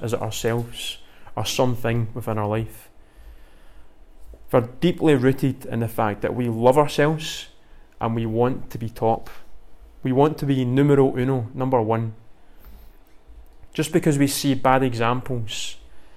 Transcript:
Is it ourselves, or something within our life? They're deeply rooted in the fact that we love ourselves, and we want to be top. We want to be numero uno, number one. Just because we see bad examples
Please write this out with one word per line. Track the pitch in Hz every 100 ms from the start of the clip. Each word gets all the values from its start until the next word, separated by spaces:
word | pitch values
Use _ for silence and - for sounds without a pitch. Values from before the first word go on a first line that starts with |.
Is | 117
it | 117
ourselves, | 107 - 117 117 120 - - - - - - -
or | 113
something | - 127 - 117 117 110
within | 120 113 107
our | 104
life? | 107 107 - - - - - - - - - - - - - - - - - -
They're | 131
deeply | 117 - 175 170 156 139
rooted | 127 131 135 123 -
in | 117
the | 113
fact | - 110 101
that | 117 113
we | 120
love | 110 123 139
ourselves, | 147 - 147 156 160 - - - - - - -
and | 113
we | 117 113
want | 113 123 139 -
to | 113
be | 113
top. | - 113 - - - - - - - - -
We | 135
want | 127 151 156
to | 143
be | 135 123
numero | 131 147 139 135 127
uno, | 127 131 110
number | 131 131 127
one. | 110 113 113 110 - - - - - - - - - - - - - - -
Just | - 156
because | 180 165 139
we | 139
see | - 143 131
bad | 131 131
examples | 131 113 117 127 127 123 104 - - - - - -